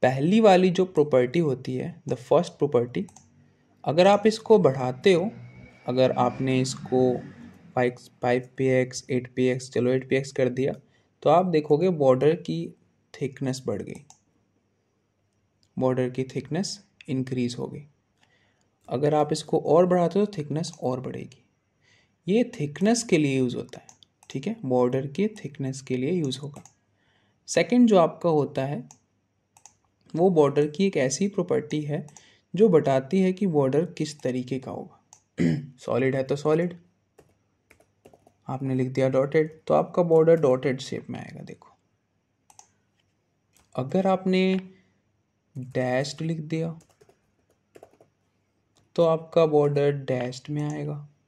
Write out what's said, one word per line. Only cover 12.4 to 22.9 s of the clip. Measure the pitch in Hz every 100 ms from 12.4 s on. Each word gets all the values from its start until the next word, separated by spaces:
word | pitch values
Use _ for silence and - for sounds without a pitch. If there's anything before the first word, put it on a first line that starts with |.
| 170 160 175 - _ _ _
थिकनेस | - 135 - 135 131 123
बढ़ | 104
गई, | 98 - - - _ _ _ _ _ _ _ _ _ _ _ _ _ _ _ -
बॉर्डर | 127 127 127
की | 127 131
थिकनेस | 139 127 151 202 - _ _ -
इंक्रीज | 131 127 131 120 120
हो | 135
गई। | 143 - _ _ _ _ _ _ _ _ _ _
अगर | 131 147
आप | 151 147
इसको | 156 - - -
और | 151 180
बढ़ाते | 180 170 185
हो | 208
तो |
थिकनेस | 202 147 147 165 -
और | 127 127
बढ़ेगी। | 131 127 - - _ _ _ _ _ _ _ _ -
ये | 208 240
थिकनेस | - 147 147 196